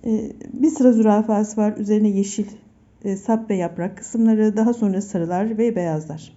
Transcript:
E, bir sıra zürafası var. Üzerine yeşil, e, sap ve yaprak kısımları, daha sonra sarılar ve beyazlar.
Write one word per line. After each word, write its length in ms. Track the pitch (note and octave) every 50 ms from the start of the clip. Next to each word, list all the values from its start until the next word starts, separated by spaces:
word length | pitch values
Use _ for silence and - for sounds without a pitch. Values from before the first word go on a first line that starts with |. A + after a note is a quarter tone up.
| -
E, 260 | A#3 A3 G#3+ - - - - - - -
bir 160 | - B3+ D#4+
sıra 220 | D#4 - C4 B3+
zürafası 680 | A#3 A3 A3 G#3+ G#3 G#3 G#3+ A3 G#3+ G3+ G#3+ G#3+ - A3
var. 160 | G#3+ G#3 G#3
Üzerine 320 | - G#3+ G3+ G#3+ G#3+ G#3+ G#3
yeşil, 380 | G3+ G3 G3 G3 - - G3+ - - - _ - _ _ _ _ _ _ -
e, 120 | G3 F#3+
sap 340 | F#3+ - - A3+ A3 A3+ -
ve 60 | G#3+
yaprak 420 | F#3+ F3 E3+ E3+ E3+ E3+ F#3+ F#3
kısımları, 600 | - - - - A3+ A3+ A3+ A3 G#3+ G#3+ G#3+ G3+
daha 160 | A3 A3 A#3 A#3
sonra 280 | A#3 A3+ G3+ F#3 F#3+
sarılar 560 | G3+ - - F#3 E3+ E3 F3+ F3+ G3+ A3 A3+
ve 180 | G#3 A#3 A#3+ A3
beyazlar. 580 | F3+ F3 E3 D#3+ D#3 D#3 D#3 D#3 D#3+ - - -